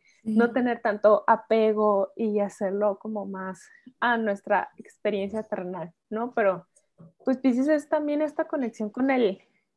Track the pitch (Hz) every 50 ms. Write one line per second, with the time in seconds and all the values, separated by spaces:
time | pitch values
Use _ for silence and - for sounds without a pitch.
0 | _ _ _ _ _ 220 214 214 226 240 240 262 254 247 233 240 - 226 202 208
1 | - 208 214 202 - - 226 214 - - 220 226 220 220 214 214 214 214 208 196
2 | 196 - - - 226 220 208 208 202 196 - - 214 190 190 202 208 208 202 202
3 | - 220 220 208 196 196 196 190 190 190 185 - - - - _ _ - - _
4 | - 240 240 226 226 214 202 196 - - 208 185 - - - - - - - _
5 | - 208 208 196 196 196 208 220 220 - - 196 185 180 185 180 165 175 - _
6 | _ _ 214 220 233 254 254 - 220 196 185 165 - _ _ _ _ _ _ _
7 | - - _ _ _ - 262 262 - 269 233 247 262 294 311 294 294 - - 302
8 | 302 294 294 294 311 302 294 - 320 320 - 302 262 226 226 - 220 208 208 -
9 | 254 269 269 254 247 196 190 - _ _ _ _ _ _ _